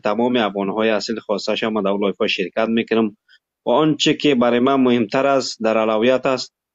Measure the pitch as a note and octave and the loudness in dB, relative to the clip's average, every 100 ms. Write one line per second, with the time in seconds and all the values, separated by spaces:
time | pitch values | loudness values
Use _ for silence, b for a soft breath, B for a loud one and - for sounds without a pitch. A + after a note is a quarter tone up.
0 | G#2+ G#2 B2 B2 G#2+ G2+ G2 G2+ A2 G#2+ | -4 0 0 0 0 -2 -4 0 0 0
1 | - A2 - G2 - G#2 A#2 A2 G2 G2+ | -4 -8 -4 -4 -2 -4 -2 -2 -2 0
2 | G2+ - A2+ - F2 - A2+ A2+ A2 A2+ | -2 -2 -2 -2 -4 -4 -2 0 0 0
3 | A2 G#2 _ b _ _ - A#2+ D#3 D3 | 0 -4 _ b _ _ -2 2 2 2
4 | D#3 D3 D3 C3 A#2+ A#2+ B2+ C#3 B2+ A#2+ | 0 0 2 2 2 2 2 2 2 2
5 | G#2+ C3+ C3+ C#3 B2 - A2 A2 A2 A2 | 0 0 0 0 -2 -4 0 0 0 2
6 | A#2+ B2+ C#3 B2+ - _ _ | 2 2 0 -4 -6 _ _